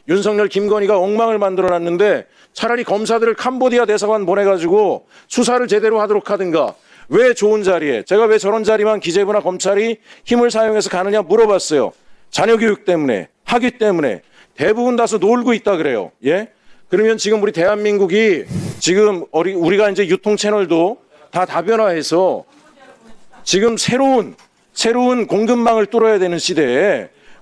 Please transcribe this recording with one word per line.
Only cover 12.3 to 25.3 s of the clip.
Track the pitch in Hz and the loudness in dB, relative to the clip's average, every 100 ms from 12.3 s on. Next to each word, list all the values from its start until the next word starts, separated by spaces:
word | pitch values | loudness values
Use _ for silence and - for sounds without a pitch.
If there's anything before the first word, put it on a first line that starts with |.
| - 196 226 | -2 0 2
교육 | 226 196 - | 0 -2 -2
때문에, | 175 143 104 82 _ | -2 0 -4 -6 _
학위 | - 240 247 | -4 -2 -2
때문에. | - 214 175 143 92 _ _ _ - | -2 0 0 -2 -4 _ _ _ -4
대부분 | 156 214 247 240 | -2 0 0 0
다서 | 233 220 | 0 0
놀고 | 185 247 240 | 0 0 0
있다 | 226 - 185 | -2 0 -2
그래요. | 151 117 90 _ 127 | -2 -4 -6 _ -2
예? | 175 220 _ - - - | -2 -4 _ -20 -20 -6
그러면 | 180 220 220 | 0 0 0
지금 | 214 220 | 0 0
우리 | 196 | 0
대한민국이 | 165 180 208 208 202 190 202 226 156 98 - - - | 0 0 0 0 0 0 2 2 0 -4 -8 -8 -6
지금 | 156 185 214 185 156 | -2 2 2 0 -4
어리-, | 156 170 | -2 -2
우리가 | 190 165 202 208 | 0 0 2 2
이제 | 185 190 | 0 -2
유통 | 185 214 208 | 0 -2 -2
채널도 | 208 214 185 165 175 262 _ _ - | 0 0 0 0 0 -2 _ _ -8
다 | 170 185 | -4 -2
다변화해서 | 156 175 226 214 165 143 165 185 123 - _ _ _ - - - - - - | -2 0 0 2 0 0 2 2 0 -8 _ _ _ -20 -20 -20 -20 -20 -14
지금 | - 185 226 226 | -2 0 0 0
새로운, | - 240 269 262 175 - _ _ _ | -2 0 2 2 0 -8 _ _ _
새로운 | - 226 233 247 247 | -6 -2 0 2 0
공급망을 | 208 | 0